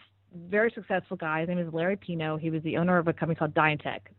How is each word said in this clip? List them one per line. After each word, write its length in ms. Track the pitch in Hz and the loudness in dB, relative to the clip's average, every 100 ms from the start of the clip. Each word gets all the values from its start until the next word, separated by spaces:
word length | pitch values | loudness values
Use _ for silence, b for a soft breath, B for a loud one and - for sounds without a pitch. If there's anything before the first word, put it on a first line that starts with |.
| _ _ _ 175 | _ _ _ -18
very 360 | 175 208 233 | -2 2 2
successful 440 | 226 - 185 - 180 | -2 -2 -2 -2 -6
guy. 240 | 160 156 | -2 -2
His 80 | 165 | 0
name 100 | 180 | -2
is 140 | 165 | -2
Larry 220 | 160 175 196 | 0 0 -2
Pino. 420 | - 170 156 156 | -4 -4 -2 -2
He 120 | 160 | -2
was 120 | 160 | -2
the 140 | 156 143 | -2 0
owner 200 | 175 180 | 4 4
of 100 | 165 | 2
a 60 | |
company 220 | 165 160 160 | 0 -2 0
called 180 | 151 | 2
Dyntech. 460 | 160 156 147 135 - - | 4 4 2 -4 -8 -12